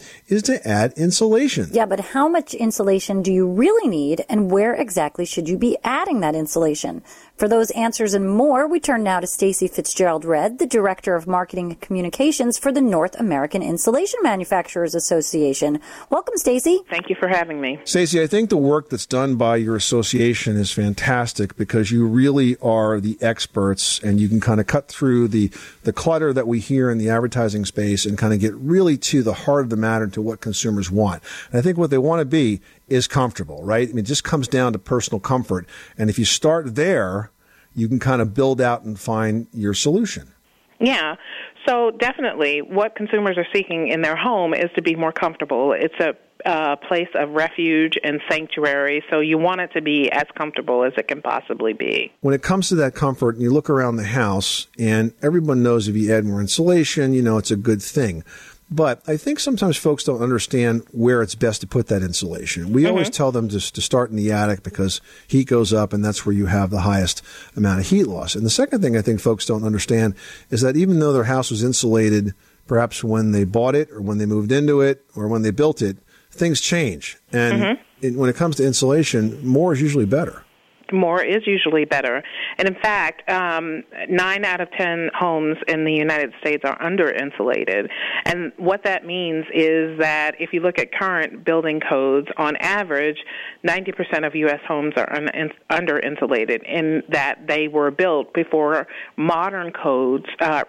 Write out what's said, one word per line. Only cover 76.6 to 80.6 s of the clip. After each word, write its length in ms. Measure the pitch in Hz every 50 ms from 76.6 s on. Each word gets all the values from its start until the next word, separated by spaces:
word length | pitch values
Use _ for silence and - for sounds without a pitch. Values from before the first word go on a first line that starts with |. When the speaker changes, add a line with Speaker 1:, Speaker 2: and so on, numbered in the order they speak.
| - - 180 170 160 120 87 71 - - - - _ -
Speaker 1:
And 300 | - 120 117 120 117 117
Speaker 3:
Mm-hmm. 440 | - 196 247 294 - _ _ - -
Speaker 1:
it, 100 | 131 120
when 140 | 131 135 127
it 60 | 120
comes 200 | - 170 170 147
to 100 | - 131
insulation, 800 | 135 123 - 139 127 139 160 156 - - 117 107 110 110 - 135
more 280 | 127 127 139 170 180 156
is 80 | 127
usually 240 | 151 151 143 143 110
better. 400 | 95 117 147 170 - - - - _ _ _